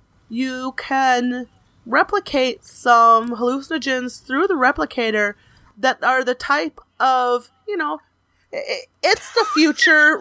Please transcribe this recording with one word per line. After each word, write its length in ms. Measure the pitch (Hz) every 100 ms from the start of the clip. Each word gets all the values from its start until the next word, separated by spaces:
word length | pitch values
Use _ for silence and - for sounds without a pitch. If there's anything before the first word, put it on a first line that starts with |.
| _ _ -
you 440 | 226 262 254 262 262
can 680 | - 269 262 247 247 247 247 _ _ _ 226
replicate 760 | 269 - 403 - 277 254 -
some 720 | - - 247 233 233 226 233 220
hallucinogens 840 | 247 269 269 320 269 254 254 - -
through 220 | 269 392
the 60 |
replicator 800 | 320 254 285 302 - 226 214 208 - _ _ _ -
that 240 | 254 -
are 220 | 240 262
the 100 | 247
type 460 | 247 - 294 320 - _ -
of, 540 | 262 254 247 247 - _ -
you 80 | 392
know, 240 | 294 302 _ _ _ _ _
i-, 40 | -
i-, 260 | - 190 - _
it's 280 | 349 415 -
the 100 | 466 -
future. 640 | 302 311 294 339 311 302 311